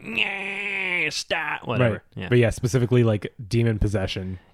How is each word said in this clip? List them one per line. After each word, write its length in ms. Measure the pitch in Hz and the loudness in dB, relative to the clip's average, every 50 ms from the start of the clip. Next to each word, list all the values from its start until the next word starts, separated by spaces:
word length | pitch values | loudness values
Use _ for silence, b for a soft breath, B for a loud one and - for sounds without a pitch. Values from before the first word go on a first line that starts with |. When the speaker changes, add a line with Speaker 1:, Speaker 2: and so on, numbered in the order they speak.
| - 214 226 | -10 -6 -2
Speaker 1:
"Nyeh, 960 | 226 208 202 196 196 196 196 196 202 202 202 196 196 190 185 180 175 156 151 | -2 -2 -2 -4 -6 -8 -8 -6 -6 -6 -6 -6 -4 -4 -4 -2 -2 -2 -2
stop," 540 | - - - - 175 165 156 151 156 - - | -4 -6 -4 -4 -4 -4 -4 -4 -6 -6 -4
whatever. 260 | - 117 123 123 113 98 | -2 0 2 2 2 0
Speaker 2:
Right. 40 | - - _ - | -2 -8 _ -12
Speaker 1:
Yeah. 120 | 107 95 - | -8 -2 2
Speaker 2:
But 80 | 123 120 | 4 4
yeah, 100 | 117 110 | 4 4
specifically, 560 | - - 127 107 127 127 120 - 127 123 117 | 2 0 0 0 2 2 2 4 6 6 6
like, 260 | 113 107 101 - - - - 113 | 4 4 0 -2 -6 -10 -12 -6
demon 320 | 92 117 117 117 117 110 101 | -2 0 2 2 2 2 2
possession. 600 | - 104 104 98 95 98 - 101 92 92 92 92 _ _ | 0 0 0 0 -2 -2 -4 -6 -6 -6 -8 -10 _ _